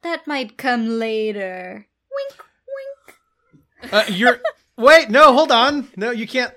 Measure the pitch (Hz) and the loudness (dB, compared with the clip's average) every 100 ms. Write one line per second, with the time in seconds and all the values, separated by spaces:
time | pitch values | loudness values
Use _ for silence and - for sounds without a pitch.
0 | 339 330 311 285 247 - 269 240 226 226 | -8 -8 -6 -8 -8 -8 -4 -4 -4 -4
1 | 226 220 214 208 190 185 180 202 208 _ | -4 -4 -6 -6 -10 -12 -14 -18 _ _
2 | _ 554 554 - - _ - 539 539 554 | _ -12 -12 -16 -20 _ -16 -14 -14 -20
3 | _ _ _ _ _ _ _ _ 202 208 | _ _ _ _ _ _ _ _ -4 -2
4 | 214 185 247 240 - - _ - 240 320 | -2 0 0 0 -6 -10 _ 0 6 6
5 | 269 233 302 254 311 233 254 294 254 - | 6 6 6 6 4 4 2 0 -8 -8
6 | 220 233 226 254 247 | -8 -6 -6 -6 -6